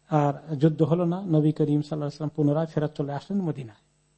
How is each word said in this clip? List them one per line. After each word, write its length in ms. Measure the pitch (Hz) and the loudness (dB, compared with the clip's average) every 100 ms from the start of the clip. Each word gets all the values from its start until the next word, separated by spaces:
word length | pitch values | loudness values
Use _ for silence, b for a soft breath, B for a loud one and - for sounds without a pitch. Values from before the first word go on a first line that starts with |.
| - | 0
আর 460 | 151 143 143 - 151 | 2 2 0 -6 0
যুদ্ধ 260 | 160 156 | 2 2
হলো 220 | 147 175 | 2 2
না। 120 | 170 180 | 0 -2
নবী 360 | 202 156 156 | 0 2 2
করিম 0 | |
সাল্লাল্লাহু 420 | 147 151 147 147 | 2 0 0 -2
আলাইহি 100 | 156 | -6
ওয়াসাল্লাম 260 | 143 - 151 - | -8 -6 -6 0
পুনরায় 300 | 147 147 160 | 2 2 -2
ফেরত 280 | 156 151 - | -2 -4 -4
চলে 160 | 143 | -6
আসলেন 280 | 143 - 202 | -6 -6 -4
মদিনায়। 440 | 175 135 120 - _ _ _ | -4 -6 -10 -16 _ _ _